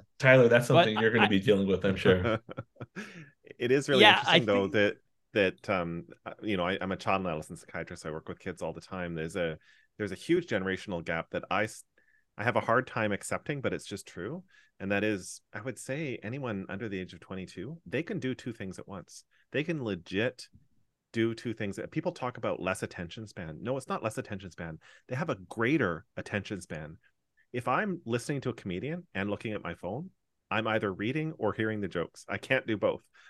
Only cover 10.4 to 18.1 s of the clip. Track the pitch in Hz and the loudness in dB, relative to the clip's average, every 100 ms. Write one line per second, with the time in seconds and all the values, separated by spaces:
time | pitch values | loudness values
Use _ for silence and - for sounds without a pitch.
10.4 | - 104 95 92 - 87 82 82 - 87 | 0 -2 -2 -4 -4 -6 -4 -4 -4 -6
11.4 | - 95 110 - - _ _ _ _ - | -2 0 0 -4 -20 _ _ _ _ -4
12.4 | 117 113 110 120 127 123 107 98 - 95 | 0 2 4 2 2 0 0 -2 -4 -6
13.4 | - 143 113 85 - 101 - 92 95 175 | -4 -4 -4 -4 -6 -12 -10 -10 -8 -8
14.4 | - _ _ - 98 101 107 101 90 - | -12 _ _ -10 -2 0 2 0 -4 -16
15.4 | _ 104 120 113 - 139 151 117 104 139 | _ -12 -10 -10 -8 -6 -6 -8 -8 -8
16.4 | 127 98 92 95 117 95 92 90 - 95 | -6 -6 -6 -8 -6 -6 -8 -12 -12 -12
17.4 | 87 - 107 165 87 123 165 | -10 -10 -12 -12 -8 -6 -4